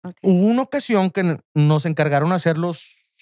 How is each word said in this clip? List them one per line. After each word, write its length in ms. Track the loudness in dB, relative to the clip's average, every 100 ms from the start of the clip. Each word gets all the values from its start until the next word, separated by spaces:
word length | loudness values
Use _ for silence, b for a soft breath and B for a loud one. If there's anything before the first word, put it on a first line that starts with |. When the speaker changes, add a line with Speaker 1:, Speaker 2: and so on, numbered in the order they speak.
Speaker 1:
Ok. 120 | -20 -2
Speaker 2:
Hubo 240 | 2 4 4
una 160 | 2
ocasión 480 | -2 -4 0 0 0
que 100 | 0
n-, 160 | -2 -2 -4
nos 300 | 0 2 2 0
encargaron 460 | -2 0 0 0
hacer 240 | 0 -2 -2
los 580 | -4 -6 -12 -18 _ -20